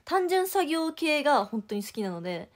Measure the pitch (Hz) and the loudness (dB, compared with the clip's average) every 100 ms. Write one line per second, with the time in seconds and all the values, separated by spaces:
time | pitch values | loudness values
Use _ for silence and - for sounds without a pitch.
0 | - 370 359 381 381 392 302 320 320 320 | -2 0 2 2 2 0 0 0 -2 -2
1 | 320 302 285 269 202 220 202 208 202 - | 0 2 4 2 2 -4 -4 -6 -6 -6
2 | 196 175 175 170 - | -6 -4 -6 -6 -8